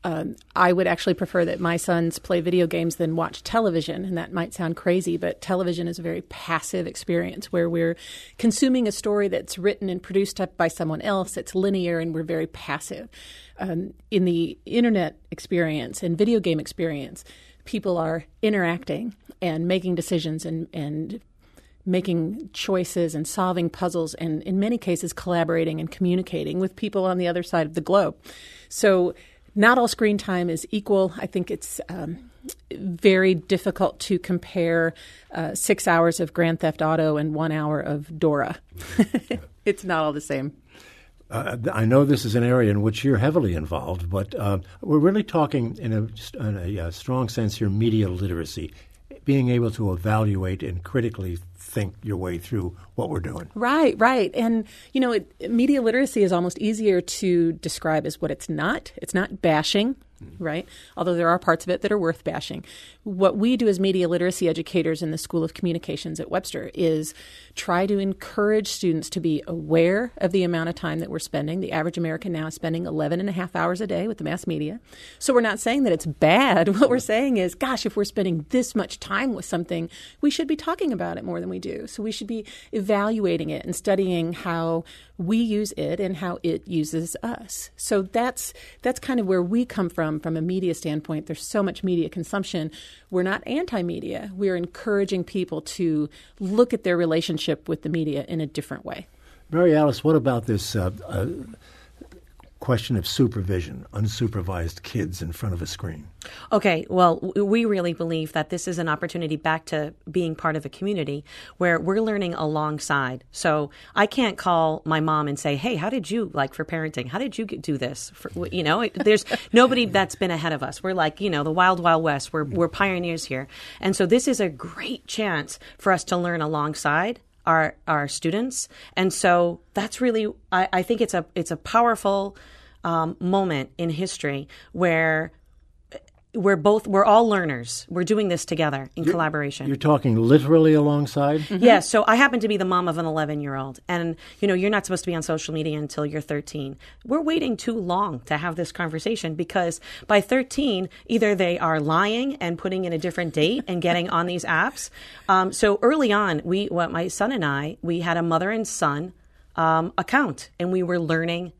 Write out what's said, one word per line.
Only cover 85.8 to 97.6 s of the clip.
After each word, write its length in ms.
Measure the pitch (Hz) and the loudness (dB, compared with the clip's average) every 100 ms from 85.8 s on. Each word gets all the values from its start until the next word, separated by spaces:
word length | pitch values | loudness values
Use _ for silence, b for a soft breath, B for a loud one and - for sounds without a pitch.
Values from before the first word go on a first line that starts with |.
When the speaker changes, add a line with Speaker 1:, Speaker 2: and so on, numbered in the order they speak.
| 147 175 | -4 -2
Speaker 1:
and 160 | 190 180 | -4 -4
how 220 | 180 175 | -6 -4
it 240 | 170 165 - | -2 -4 -2
uses 500 | 170 151 165 165 - | -2 -2 -2 -4 -6
us. 480 | 226 240 220 - - _ | -8 -8 -10 -12 -12 _
So 260 | - 208 | -2 0
that's, 500 | 190 233 247 254 - - B B | 0 -2 -2 -4 -12 -14 B B
that's 160 | 247 254 | -4 -4
kind 220 | - 254 | -2 -2
of 60 | 196 | 2
where 160 | 185 | 2
we 220 | 175 226 | 2 0
come 240 | 247 - 175 | 0 -2 -2
from, 300 | 170 156 151 | -2 -2 -2
from 180 | 165 160 | -4 -2
a 40 | |
media 340 | 165 185 180 | -2 0 -2
standpoint. 520 | 160 165 151 151 156 151 | -2 -4 -4 -4 -8 -6
There's 200 | 151 - | -10 -4
so 160 | 220 | -2
much 220 | 196 - | 0 -2
media 240 | 190 175 160 | -2 0 -2
consumption. 640 | - 160 202 - 185 156 B B B B | -4 -6 -4 -4 -4 -6 B B B B
We're 120 | 185 | -2
not 180 | 185 208 - | 0 -2 -4
anti-media. 840 | 277 349 226 175 170 - 196 208 | -4 -2 -2 -4 -4 -6 -8 -10
We're 220 | 190 202 180 | -4 -2 -2
encouraging 640 | 175 - - 202 196 190 | -4 -8 -2 0 0 -2
people 380 | 170 202 180 160 | -2 -4 -4 -6
to 480 | - - 175 156 151 B B B | -8 -2 0 0 -2 B B B
look 340 | 190 208 240 | -2 4 4
at 80 | 226 | 4
their 140 | 190 175 | 2 2
relationship 720 | 170 160 165 156 - 147 | 4 2 0 -4 -2 -4